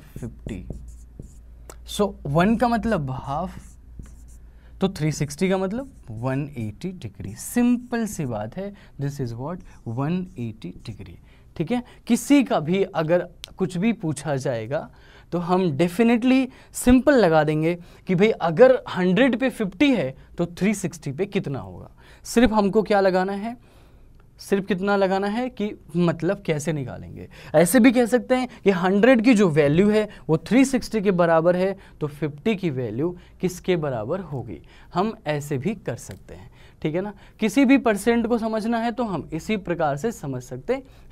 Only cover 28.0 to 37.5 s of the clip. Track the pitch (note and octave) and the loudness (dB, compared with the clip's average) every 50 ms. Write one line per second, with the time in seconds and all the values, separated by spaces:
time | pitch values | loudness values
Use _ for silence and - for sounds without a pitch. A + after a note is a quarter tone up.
28 | A#3+ G3+ B3 B3 - - B3+ B3+ B3+ B3 - - - F#3+ F#3+ F3 F3+ F#3 G3 G3+ | 2 2 2 0 2 0 0 0 0 -4 -8 0 0 2 2 2 2 2 4 6
29 | A3 B3+ C4+ A3+ G#3 C4 A#3+ G3 G#3+ E3+ C#3+ D#3 D3 C#3+ D3+ E3+ G#3 G#3 G#3+ G#3+ | 6 6 6 6 6 4 6 6 4 4 4 4 4 4 4 4 4 4 4 2
30 | G#3+ G#3 - - - - D#3 D#3 - - G3 C4 C4+ C4+ - A3+ - - - A3 | 0 -2 -6 -10 -2 0 0 0 0 2 4 4 4 4 2 -2 -4 -4 -4 -2
31 | F#3 G#3 F#3 F3 F3 E3 E3 D#3+ D#3+ F3 F3 F3+ F#3 G3 F#3+ F#3+ - - - - | 0 0 2 2 4 4 4 4 4 4 2 2 0 -2 -2 -6 -12 -20 -10 -8
32 | D3+ C#3+ - - D#3+ D3 D3 - - A3 A3+ - F#3 E3 C3 C3 B2 G#2+ G#2 B2 | -8 -8 -6 -6 -8 -8 -8 -4 -2 -2 -2 -2 -2 -4 -4 -4 -6 -4 -4 -4
33 | D#3 F3+ F3 - - - - - - F3 F3+ - - - F3+ E3 D3+ C#3+ B2+ A2+ | -4 -4 -6 -8 -16 -20 -10 -6 -4 -4 -4 -4 -2 -2 0 0 0 -4 -4 -4
34 | G#2+ A#2+ E3+ G3 F#3 D3 C#3+ B2 G#2+ A2 E2 C#2 - - - - - - - A3+ | -4 -4 -6 -6 -6 -8 -10 -10 -10 -10 -14 -16 -18 -20 -20 -20 -20 -6 -4 -2
35 | - - - - - - D3+ D3 D3 D3 D3+ B2+ A#2+ G3 A3+ - - D3+ A#2 - | -2 -2 -4 -6 -6 -6 -4 -4 -4 -6 -6 -4 -4 -4 -6 -6 -8 -10 -10 -10
36 | - - G2 - - - D#2+ F2+ G#2 - - - - - - _ - D#3 D3+ F3+ | -12 -16 -18 -18 -18 -20 -20 -20 -20 -20 -20 -20 -20 -20 -14 _ -6 -4 -2 -4
37 | G3 G#3 G3+ - - - - - A3 G#3+ | -4 -6 -10 -14 -20 -20 -6 -2 -2 0